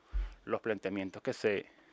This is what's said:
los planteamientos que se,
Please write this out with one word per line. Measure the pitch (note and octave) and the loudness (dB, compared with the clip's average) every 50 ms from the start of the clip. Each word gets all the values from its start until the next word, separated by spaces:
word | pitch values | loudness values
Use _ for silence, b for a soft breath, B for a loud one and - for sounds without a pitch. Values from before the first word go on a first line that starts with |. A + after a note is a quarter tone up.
| b b b b b b b b - | b b b b b b b b -4
los | - A2 G#2 | -2 -2 0
planteamientos | - A2+ G#2+ F#2+ - F#2+ G2 G2 F#2+ F#2 - G#2 | 0 0 -2 0 0 -2 -2 -2 -2 -4 -6 -4
que | - C3+ | -4 -4
se, | A#2+ - - G#2+ G2+ F#2 - - b b b b | -2 2 4 4 4 4 0 -4 b b b b